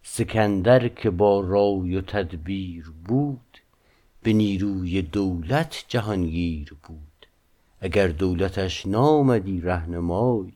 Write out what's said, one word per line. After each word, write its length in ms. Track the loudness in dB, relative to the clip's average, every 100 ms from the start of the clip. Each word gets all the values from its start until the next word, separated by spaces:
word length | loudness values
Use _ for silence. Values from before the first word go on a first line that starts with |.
سکندر 840 | -12 -6 -2 2 2 2 4 4 4
که 220 | -2 -2
با 320 | 4 4 4
رای 540 | 2 2 4 2 -2 -4
و 60 |
تدبیر 880 | -2 -4 -4 -8 -6 -6 -6 -12 -16 -16 -2
بود، 560 | 0 0 -6 _ -20 _ _ _ _ _ _
به 120 | 2
نیروی 680 | 2 2 0 -2 -2 -2 -2
دولت 840 | -2 -2 -2 -2 -2 -2 -2 -8 -6
جهانگیر 880 | -4 -2 -2 -2 -2 -2 -4 -10 -16
بود. 440 | -20 -20 -20 _ -20 _ _ _ _ _
اگر 260 | -2 2 2
دولتش 800 | 2 0 0 -2 -2 -4 -6 -2
نامدی 760 | 2 4 4 4 2 0 -4
رهنمای 920 | -2 -2 -4 -4 -2 0 0 0 -4